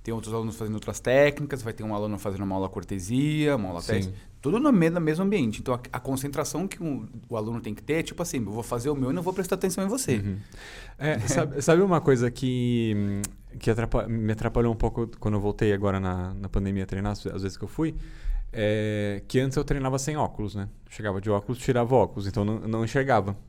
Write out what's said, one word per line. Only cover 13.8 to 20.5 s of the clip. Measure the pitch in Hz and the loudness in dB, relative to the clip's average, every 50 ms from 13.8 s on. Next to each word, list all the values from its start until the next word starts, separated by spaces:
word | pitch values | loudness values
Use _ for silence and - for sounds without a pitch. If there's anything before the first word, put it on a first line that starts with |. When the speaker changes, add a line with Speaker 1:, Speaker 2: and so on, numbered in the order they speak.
| 117 113 - 123 101 | 2 2 2 0 0
Speaker 2:
me | 107 113 117 107 107 | 0 -2 0 0 0
atrapalhou | 110 110 - 113 113 120 117 117 113 | 0 0 0 0 2 4 4 4 2
um | |
pouco | 107 - 113 - - 117 113 - - | 2 0 0 0 -2 -4 -4 -6 -4
quando | - 107 104 | -2 0 0
eu | 101 | 2
voltei | 98 104 101 - 113 107 101 | 2 0 0 2 2 2 4
agora | 98 101 98 95 95 | 4 2 2 2 2
na, | 95 92 90 92 90 92 95 | 0 0 -2 -2 -4 -4 -6
na | 98 101 92 | -6 -8 -2
pandemia | - 107 98 98 98 98 95 | 0 0 0 2 0 -2 -2
a | |
treinar, | - 101 98 101 104 104 | -2 -4 -2 -2 -2 -4
às, | - - | -4 -6
às | 98 85 92 | -6 -6 -4
vezes | 95 95 - | -4 -4 -6
que | - - | -6 -10
eu | 98 | -8
fui, | - - 160 160 160 - - - - - - - - - - - | -2 -2 -2 -2 -2 -6 -8 -10 -12 -6 -2 -2 -2 -2 -2 -4
é | - 113 104 104 107 107 107 107 107 104 104 104 101 98 - | -2 0 0 2 2 2 0 0 -2 -2 -2 -2 -4 -6 -8
que | - - 127 | 0 2 2
antes | 131 135 135 | 2 4 0
eu | 151 143 | -2 0
treinava | 135 143 139 135 135 131 131 | 0 0 0 0 0 -2 0
sem | 135 156 151 | -2 -2 0
óculos, | 151 123 - - - 107 101 | 0 -2 -2 -2 -6 -6 -6